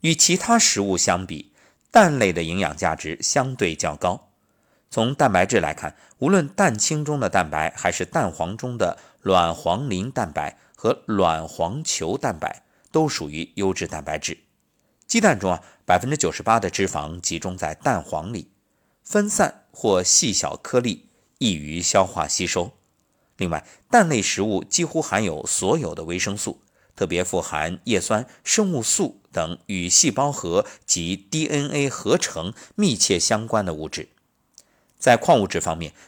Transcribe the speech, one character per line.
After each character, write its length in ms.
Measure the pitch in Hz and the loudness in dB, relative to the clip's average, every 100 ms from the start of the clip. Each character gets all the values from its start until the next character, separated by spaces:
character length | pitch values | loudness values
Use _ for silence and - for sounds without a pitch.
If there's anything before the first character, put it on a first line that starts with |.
与 120 | 165 | 2
其 240 | 160 - 175 | 4 4 2
他 220 | - 233 | 4 4
食 200 | 220 - | 4 2
物 160 | 101 92 | 0 2
相 300 | - 90 92 | 2 0 -2
比， 280 | 78 - _ _ _ _ | -10 -12 _ _ _ _
蛋 300 | 233 190 143 | 6 8 6
类 120 | 101 | 2
的 120 | 87 | 2
营 160 | 80 90 | -2 -2
养 180 | 82 73 | -2 0
价 180 | 87 78 | -2 -2
值 220 | 80 80 | -6 -6
相 360 | - - 131 127 | -2 0 -2 -2
对 200 | 92 78 | -2 -2
较 200 | 85 76 | -4 -2
高。 340 | 90 92 _ _ _ _ _ _ _ | -2 -2 _ _ _ _ _ _ _
从 220 | - 117 | -2 -2
蛋 200 | 135 139 | 2 4
白 100 | 92 | 4
质 160 | 95 117 | 4 2
来 140 | 78 | 0
看， 240 | 76 76 - _ _ | -4 -12 -14 _ _
无 100 | 135 | 2
论 180 | 196 147 | 2 2
蛋 300 | - 190 110 | 0 0 2
清 260 | - 151 | -2 -2
中 160 | 147 147 | -2 -2
的 80 | 104 | 0
蛋 220 | 95 82 | 0 0
白 240 | 78 78 - | -2 -2 -2
还 160 | 87 | -4
是 140 | 87 90 | -2 -4
蛋 260 | 170 110 | -2 -2
黄 240 | 85 85 110 | -2 -6 -4
中 220 | 127 120 | -8 -2
的 220 | 90 - - _ | -2 -4 -14 _
卵 320 | - 92 85 | 2 4 4
黄 360 | 82 85 95 143 | 0 -2 -2 -2
磷 220 | 92 110 | -4 -4
蛋 200 | 131 101 | -4 -4
白 280 | 78 73 - _ _ | -4 -8 -10 _ _
和 260 | 90 87 - | -2 -2 -2
卵 400 | 104 90 80 80 | 2 2 0 -6
黄 360 | - 85 123 | -6 -4 -4
球 320 | 160 - 80 113 | -6 -4 -4 -4
蛋 220 | 131 82 | -4 -4
白， 240 | - - _ _ _ | -8 -10 _ _ _
都 180 | 156 156 | 0 0
属 180 | - 73 | -2 -6
于 240 | 76 78 - | -8 -8 -2
优 180 | 98 | -2
质 140 | 92 82 | -2 -4
蛋 160 | 80 | -6
白 160 | 73 78 | -6 -6
质。 180 | - 82 _ _ _ _ _ _ _ | -6 -10 _ _ _ _ _ _ _
鸡 120 | 226 | 2
蛋 200 | 214 117 | 2 2
中 140 | 98 | 0
啊， 100 | 87 - _ | -2 -6 _
百 140 | - 90 | 2 2
分 140 | 123 | 4
之 40 | 156 | -2
九 160 | 85 | -2
十 120 | - | -2
八 160 | - 113 | 0 2
的 100 | 92 | 2
脂 180 | - 98 | -2 -2
肪 320 | 82 76 85 | -2 -8 -8
集 200 | 87 85 | -6 -6
中 180 | 95 92 | -8 -6
在 160 | 78 | -8
蛋 280 | 78 147 107 | -4 -2 -2
黄 300 | - 80 85 | -2 -6 -6
里， 200 | 113 - _ _ _ _ _ | -8 -10 _ _ _ _ _
分 240 | - 208 208 | -4 -2 0
散 380 | 208 180 - _ | 0 0 -2 _
或 320 | - - 95 | -4 2 2
细 280 | 90 - 104 | 4 2 2
小 240 | 92 71 71 | 0 -2 -6
颗 240 | - 127 | 0 0
粒， 300 | 120 92 _ _ _ _ | 0 -6 _ _ _ _
易 160 | 123 82 | -2 -2
于 260 | 73 82 | -4 -4
消 240 | 87 101 90 | 2 4 4
化 220 | - 76 | 0 -4
吸 180 | - 87 | -2 0
收。 320 | - 90 - _ _ _ _ _ _ | -2 -4 -8 _ _ _ _ _ _
另 140 | 92 | -4
外， 160 | 80 - - _ | -4 -6 -20 _
蛋 180 | 247 175 | 4 4
类 140 | 135 | 2
食 220 | 95 - | 0 0
物 200 | 104 95 | 0 0
几 220 | - - 165 | -2 -2 0
乎 160 | 165 | -2
含 220 | 151 101 | 0 0
有 200 | 104 76 - | -2 -4 -4
所 320 | - 92 156 | -2 0 0
有 160 | 104 80 | -2 -8
的 80 | |
维 160 | 80 90 | -6 -4
生 180 | - 104 | -4 -4
素， 240 | - - _ _ _ - | -8 -10 _ _ _ -6
特 120 | 92 | -2
别 160 | 87 | 0
富 180 | 87 90 | 0 -2
含 380 | 82 76 78 87 - | -2 -4 -4 -4 -2
叶 140 | 101 | -2
酸、 280 | - 110 127 - | 0 -2 -4 -12
生 280 | - - 202 | -2 0 2
物 100 | 156 | 0
素 400 | 110 - 175 - _ | 0 0 -2 -4 _
等 280 | - 82 85 _ | -6 -4 -6 _
与 200 | 98 87 | -6 0
细 220 | - - | 2 2
胞 220 | 104 143 | 2 -2
核 340 | 139 90 90 - - - | -2 0 0 0 -6 -4
及 300 | - 85 95 | -4 -2 -6
D 300 | - 156 156 | -4 -4 0
N 240 | 147 143 | -2 -2
A 200 | 147 139 | -2 -2
合 280 | - - 165 | -2 0 2
成 360 | - - 87 - - - | 0 -6 -8 -10 -14 0
密 200 | 208 113 | 0 2
切 240 | - 90 | 2 2
相 260 | - 107 110 | 2 0 0
关 180 | 110 | -2
的 100 | 95 78 | -2 -6
物 120 | 78 | -8
质。 220 | - 76 _ _ _ _ _ _ _ _ _ | -10 -14 _ _ _ _ _ _ _ _ _
在 180 | - 120 | 4 4
矿 240 | - 143 | 6 4
物 80 | 98 | 4
质 140 | - | -2
方 160 | 87 82 | -4 -6
面， 160 | 80 _ | -8 _